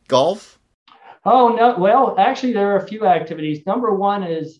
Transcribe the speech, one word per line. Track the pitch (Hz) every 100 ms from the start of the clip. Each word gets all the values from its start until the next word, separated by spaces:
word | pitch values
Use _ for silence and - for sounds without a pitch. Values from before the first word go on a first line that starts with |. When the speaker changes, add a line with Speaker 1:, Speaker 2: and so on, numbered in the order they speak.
| -
Speaker 1:
golf? | 131 156 208 - _ _ _ _ _ - -
Speaker 2:
Oh, | 196 254 233 220
no! | 240 180
Well, | 190 247 220 185
actually, | 214 262 254
there | 208 202
are | 196
a | 190
few | 214 196
activities. | 165 156 160 151 151 185
Number | 240 226 196
one | 202 202
is, | 175 160 147 -